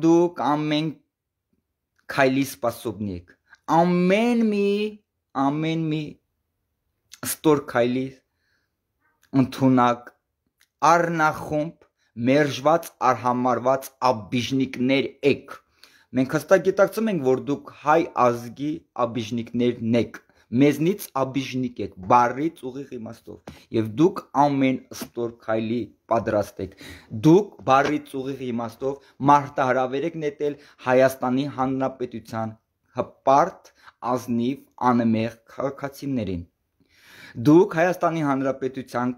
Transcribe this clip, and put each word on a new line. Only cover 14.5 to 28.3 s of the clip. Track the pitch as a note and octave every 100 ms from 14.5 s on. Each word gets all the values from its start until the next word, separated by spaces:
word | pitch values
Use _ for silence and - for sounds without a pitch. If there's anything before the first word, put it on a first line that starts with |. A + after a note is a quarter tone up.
| C3+ B2+ - B2 C#3 A2+ - C#3+
եք։ | B2 - - _ _ _ _ _ A#2+
Մենք | C3
հստակ | D#3 - F#3+ E3+
գիտակցում | F#3+ G3 G3+ A3+
ենք, | F#3 C3
որ | C3 A#2
դուք | C#3+ - -
հայ | C#3 D#3+ E3+ -
ազգի | B2 A#2+ A#2 A2+ D3 D#3 - - A#2+
աբիժնիկներն | A2+ G#2+ A#2+ A2+ A#2+ B2 A#2 A2+ A#2
եք, | A2 - _ _ _
մեզնից | A#2+ D3 C#3 D#3+ G#3 - C3+
աբիժնիկ | C3 C3 B2+ B2+ B2 - G2
եք, | - F#2
բառից | A#2+ A#2+ B2 D#3+ E3 C3
ուղիղ | B2+ C#3 B2
իմաստով, | A2+ A2+ - F#2 - - -
և | A2+ A2 G#2+
դուք | E3+ G#3 - C3
ամեն | D3 C#3 C3 B2+ - -
ստոր | - - A#2+ A#2 -
քայլի | A2+ A2 A#2 G#2 _ -
պատրաստ | A2+ F2+ G#2+ G#2 -
եք։ | F#2 - - - - A2 B2+
Դուք | F3 G#3 - G#2
բառից | C3+ C#3+ D3 - C3+
ուղիղ | C3